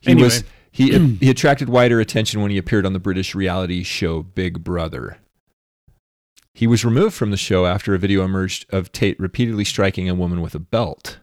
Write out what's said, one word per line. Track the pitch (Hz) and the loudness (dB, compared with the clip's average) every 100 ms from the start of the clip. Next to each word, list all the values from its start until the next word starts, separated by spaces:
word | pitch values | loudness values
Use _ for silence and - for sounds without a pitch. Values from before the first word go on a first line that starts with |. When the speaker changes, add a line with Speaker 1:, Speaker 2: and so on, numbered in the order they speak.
Speaker 1:
He | - | 4
Speaker 2:
Anyway. | 170 | 6
Speaker 1:
was, | 123 120 - - _ | 6 4 -6 -18 _
he, | - 135 - | 0 4 6
Speaker 2:
<clears throat> | 156 104 | 4 4
Speaker 1:
he | 131 | 2
attracted | 127 147 139 123 | 4 2 2 2
wider | 123 123 117 | 2 4 4
attention | 107 110 110 107 | 0 -2 -2 -2
when | 101 | -2
he | 98 | -2
appeared | 87 110 95 | 0 0 0
on | |
the | 95 | -2
British | 98 92 92 | -2 -4 -4
reality | 98 95 90 92 90 | -4 -2 -2 -4 -4
show | 90 - 90 80 | -6 -4 -2 -4
Big | 87 - 92 87 | -6 -6 -4 -6
Brother. | 82 87 80 - 55 92 _ _ _ _ _ _ _ _ _ _ _ _ _ | -6 -6 -6 -8 -12 -16 _ _ _ _ _ _ _ _ _ _ _ _ _
He | - 117 | -2 2
was | 117 120 | 2 2
removed | 117 208 | 2 0
from | - 107 | 0 -4
the | 98 | -2
show | - 92 90 | 0 0 2
after | 92 - | 0 0
a | 98 | 0
video | 95 98 | 2 0
emerged | 92 95 92 - - | 0 -2 -4 -6 -4
of | 95 90 | -6 -4
Tate | - 104 - | -2 -2 -2
repeatedly | 92 - 120 107 104 | -6 -2 -2 -2 -4
striking | - 98 92 92 | 0 -2 0 -4
a | |
woman | 90 87 87 | -2 -2 -4
with | 80 | -6
a | 73 | -8
belt. | 85 113 104 - - - | -6 -4 -4 -8 -16 -18